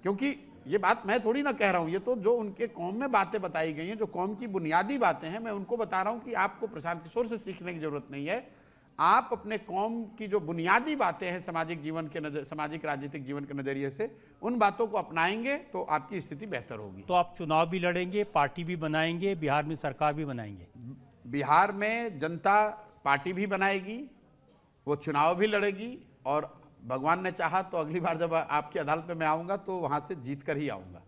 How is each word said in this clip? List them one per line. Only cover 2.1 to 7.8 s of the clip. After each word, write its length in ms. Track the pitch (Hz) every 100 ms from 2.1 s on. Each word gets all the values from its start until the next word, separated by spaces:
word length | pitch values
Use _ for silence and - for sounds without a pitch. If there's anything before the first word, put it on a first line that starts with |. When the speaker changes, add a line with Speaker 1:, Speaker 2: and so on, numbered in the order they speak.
| 247
Speaker 1:
जो 180 | 196
उनके 340 | 240 214 196 226
कौम 320 | - 175 202
में 120 | 277
बातें 300 | 240 185 214
बताई 320 | 185 160 160
गई 140 | 151 170
हैं, 100 | 214
जो 80 | 214
कौम 300 | 180 185 208
की 120 | 240
बुनियादी 500 | 190 160 160 196 277
बातें 300 | 214 143 160
हैं, 100 | 202
मैं 120 | 226
उनको 260 | 202 190 240
बता 240 | 220 185
रहा 120 | 190
हूँ 100 | 233
कि 100 | 254
आपको 340 | 226 196 - 220
प्रशांत 360 | 165 165 170
किशोर 240 | 165 233 233
से 100 | 226
सीखने 360 | 202 180 175
की 60 |
ज़रूरत 280 | 175